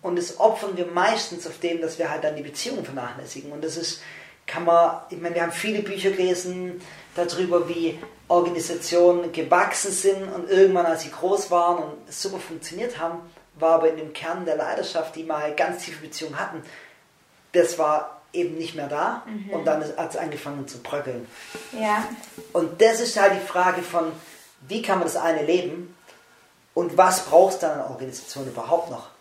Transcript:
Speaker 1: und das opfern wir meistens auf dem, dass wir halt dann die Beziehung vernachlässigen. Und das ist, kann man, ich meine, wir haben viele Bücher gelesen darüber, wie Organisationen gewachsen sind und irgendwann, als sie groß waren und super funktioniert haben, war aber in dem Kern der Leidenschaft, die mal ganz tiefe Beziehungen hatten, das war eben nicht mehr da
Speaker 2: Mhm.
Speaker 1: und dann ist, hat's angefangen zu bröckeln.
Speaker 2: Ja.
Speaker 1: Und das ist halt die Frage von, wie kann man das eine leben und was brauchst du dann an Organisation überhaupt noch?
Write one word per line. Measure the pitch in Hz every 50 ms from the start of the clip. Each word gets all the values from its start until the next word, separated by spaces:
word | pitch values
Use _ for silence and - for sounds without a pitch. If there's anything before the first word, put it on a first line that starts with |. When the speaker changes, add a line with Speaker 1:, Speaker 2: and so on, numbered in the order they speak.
Speaker 1:
und | - 185 175 175
das | 175 - - -
opfern | 196 220 220 - - 202 190 175
wir | 180 175
meistens | 170 175 185 214 226 220 - - 175 - - 160
auf | 160 -
dem, | - 175 170 165
dass | 160 160 160 -
wir | 165 147
halt | 151 156 151
dann | 151 151
die | 147 139
Beziehung | 143 - - - 240 277 208 -
vernachlässigen. | 131 135 139 123 120 - 131 - - - 135 135 143
Und | 147 151 156
das | 160 156 170
ist, | 165 160 - - - - - - - - - _ _
kann | - - 165 175
man, | 170 170 170 170 170 - - - -
ich | 175 165
meine, | 170 170 170
wir | 170 170
haben | 165
viele | - - - 220 214 202
Bücher | 185 185 180 - 170 196
gelesen | 190 185 180 185 180 175 - 180 180 185 180 180 175 180 - - - - - - -
darüber, | - 175 170 - 175 185 175 175 175 165 -
wie | 175 170 165 160 156 - - - - - - -
Organisationen | 170 175 175 170 175 165 165 - 170 160 - - 170 175 175 175 180 175 175 165
gewachsen | 165 160 156 135 - 175 202 214 - - - 202
sind | 185 - - 196 196 196 196 190 185
und | 180 175 180
irgendwann, | 196 185 190 190 190 180 170
als | 165 160 - -
sie | -
groß | - - - 180 202 196 - -
waren | 175 175 175 175 175 170 156
und | 151 151 151 - - -
super | - - 196 190 180
funktioniert | - - 165 160 - - 165 185 226 240 - -
haben, | 165 170 175 175 170 - - - _ _ _
war | 151 160 160 165
aber | 160 160 160
in | 156 156
dem | 156 147 -
Kern | - 165 165 175 185 180
der | 165 151 147
Leidenschaft, | - - 110 - 175 - - 170 160 - -
die | 160 160
mal | 160 156 151 151 151 151
ganz | - 170 165 175 - -
tiefe | - 156 151
Beziehungen | 156 143 - - 160 156 143 151
hatten, | 202 - 165 156 139 - - - - - - _ _ _ _ _ _ _ _ _ _ _ -
das | 180 165 170 - 156
war | 160 151 151 151 - - - - _ _ -
eben | 175 175 165 156 165
nicht | 165 160 -
mehr | 156 143 -
da | 143 147 170 220 220 220 -
Speaker 2:
Mhm. | 233 214 208 190 196
Speaker 1:
und | 196 160 -
dann | - 151 -
ist, | - - - -
hat's | 165 160 -
angefangen | 170 165 156 143 135 - 147 143 143 131 -
zu | - 123
bröckeln. | - - - 147 143 135 120 120 117 - - - - - - - - - - 226
Speaker 2:
Ja. | 220 214 214 214 220 - 240 - - - - - - - -
Speaker 1:
Und | 175 165 160 - -
das | 214 226 226 226
ist | 240 220 - 208
halt | 196 196 190
die | 185 -
Frage | - - 180 180 185 180 175
von, | 170 - - 170 160 160 151 - - - - - - - _ _ 135 135
wie | 196 226
kann | - - 196 185
man | 170 165
das | - 175
eine | - 165 160 156 147
leben | 151 175 180 - - 156 175 180 - - _ _ - - _ _ _ _ _ _ _ _ _ _ _ _
und | 165 175 170 139 -
was | 190 185 185 - -
brauchst | - 151 165 190 190 185 -
du | - 156
dann | 151 139
an | - -
Organisation | 127 123 131 131 120 - - - - 139 135 131
überhaupt | 117 120 113 120 160 - - 170
noch? | 127 120 123 - - _